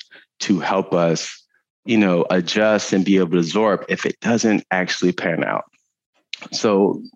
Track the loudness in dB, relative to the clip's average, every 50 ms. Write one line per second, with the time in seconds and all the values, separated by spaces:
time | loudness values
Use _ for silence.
0 | -16 _ -20 -20 _ _ _ -8 -2 -2 -2 0 0 -2 -2 -2 -2 0 0 0
1 | 2 2 0 -2 -4 -10 -14 -16 _ _ _ _ _ _ _ _ -4 -2 2 2
2 | 4 4 2 2 2 2 0 -2 0 0 0 2 2 2 2 0 0 0 0 0
3 | 2 2 2 2 2 2 2 0 0 0 0 0 2 2 0 0 -2 -6 -6 -4
4 | -4 -6 -6 -4 -2 -2 0 2 2 2 2 0 0 -2 -2 -2 -2 -4 -4 0
5 | 0 0 0 0 -4 -4 -4 -4 -4 -4 -4 -6 -6 _ _ _ _ _ _ _
6 | _ _ _ _ _ -18 -18 -16 -16 -12 -8 -2 0 2 4 4 4 2 0 -2
7 | -8 -16 _